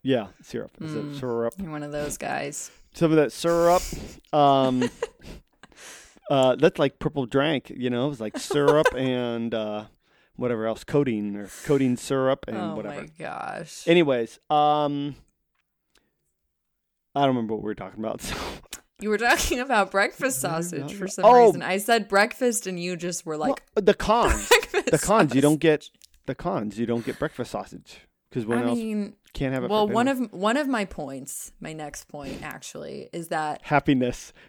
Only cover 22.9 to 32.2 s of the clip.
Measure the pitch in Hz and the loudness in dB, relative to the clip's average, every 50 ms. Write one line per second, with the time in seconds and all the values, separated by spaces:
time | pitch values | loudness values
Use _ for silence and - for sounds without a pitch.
22.9 | 180 165 175 180 170 - - 160 156 151 151 262 269 - _ _ - 220 196 214 | -6 -6 -6 -6 -6 -6 -8 -6 -6 -2 -2 -2 -2 -4 _ _ 0 4 6 6
23.9 | 202 - - 208 220 240 208 - - 214 202 - 480 - - - - 381 - - | 6 4 4 2 4 4 4 4 2 2 4 4 4 4 4 2 -2 -2 0 2
24.9 | - - - 185 208 226 175 139 120 135 139 147 156 143 - 160 151 151 - - | 2 2 4 4 6 6 6 4 4 4 4 4 4 4 4 4 4 4 0 -8
25.9 | _ _ _ - _ _ - - 131 - - 175 180 143 104 107 98 110 117 107 | _ _ _ -20 _ _ -8 -8 -6 -6 -4 -4 -4 -2 -4 -4 -4 -4 -2 -2
26.9 | 117 120 110 127 117 - 143 156 - - 117 - - 101 98 - - 78 - - | -2 -2 -2 -4 -6 -4 -6 -6 -6 -8 -8 -6 -6 -8 -8 -10 -14 -20 -20 -20
27.9 | - - _ _ _ _ _ _ - 127 117 214 233 240 247 247 247 233 220 220 | -20 -20 _ _ _ _ _ _ -6 -6 -2 0 0 0 0 0 -2 -2 -4 -4
28.9 | 214 208 202 - - _ _ _ - - 143 131 131 131 123 123 208 214 208 208 | -4 -4 -6 -6 -10 _ _ _ -8 -6 -4 -2 -2 -2 -2 0 0 0 0 2
29.9 | 208 226 247 269 277 254 247 - - 175 190 214 233 294 302 269 262 214 202 - | 2 0 2 0 0 -2 -4 -6 -6 -2 -2 0 0 0 -2 -2 -2 -4 -4 -6
30.9 | - - 147 131 135 131 139 - - - - - - - - 156 156 156 151 147 | -8 -10 -10 -10 -10 -12 -12 -12 -14 -14 -14 -16 -18 -16 -14 -14 -12 -12 -12 -14
31.9 | - - - _ - 147 | -14 -16 -18 _ -16 -14